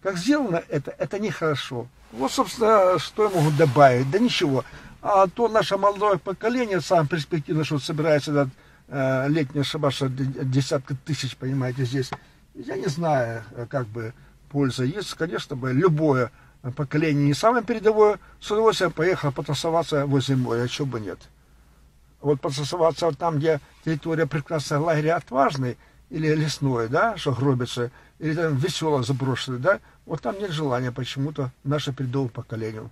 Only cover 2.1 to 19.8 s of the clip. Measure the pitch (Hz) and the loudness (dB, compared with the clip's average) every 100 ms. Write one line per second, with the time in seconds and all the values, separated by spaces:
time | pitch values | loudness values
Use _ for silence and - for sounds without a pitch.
2.1 | 220 262 - 214 - 214 220 185 180 - | -4 -4 0 -2 2 4 6 6 4 -2
3.1 | - 214 190 151 147 160 131 139 123 135 | 0 0 4 2 4 4 8 8 8 2
4.1 | 180 240 - 165 131 - - - - - | 2 2 2 0 0 -2 -12 -20 -10 2
5.1 | 202 190 175 233 220 190 196 202 202 208 | 4 4 2 2 2 0 2 2 2 2
6.1 | 185 - 185 220 247 233 190 147 175 147 | 2 -2 -4 -2 -2 0 -2 2 2 2
7.1 | 170 139 170 147 156 151 151 - 156 156 | -2 -2 -6 -2 -2 -2 -4 -4 -2 2
8.1 | 151 135 147 139 - - - _ 143 131 | 2 2 0 0 -4 -20 -20 _ -4 -2
9.1 | 131 135 156 139 147 135 156 147 127 135 | 0 0 0 0 -2 -4 -2 -2 -2 -4
10.1 | 127 131 139 135 131 135 147 - 135 - | -2 -4 -4 -2 0 0 -2 -4 -10 -6
11.1 | 151 127 - 131 139 127 123 127 135 127 | -6 -6 -6 -4 -2 -2 -2 -2 -2 -4
12.1 | - - _ _ - 247 381 196 147 170 | -8 -14 _ _ -16 -8 -4 -4 -2 0
13.1 | 143 117 113 110 - 117 139 117 113 110 | 0 0 -6 -12 -12 -8 -6 -6 -8 -10
14.1 | - - - - 143 139 120 127 196 190 | -12 -20 -20 -8 -2 -2 0 -2 -2 -8
15.1 | - 165 180 - 135 127 127 185 151 156 | -6 -6 -6 -8 -6 -2 2 4 4 2
16.1 | 131 120 - - _ 127 127 147 151 160 | 2 0 -4 -20 _ -12 -6 -2 0 2
17.1 | 147 143 143 220 240 214 226 202 214 214 | 2 2 4 2 2 0 0 2 6 4
18.1 | 196 - - - 208 220 196 180 156 165 | 4 -6 -18 -4 2 4 4 -2 0 0
19.1 | 185 147 131 147 143 170 160 | 0 -2 -4 -4 -4 0 0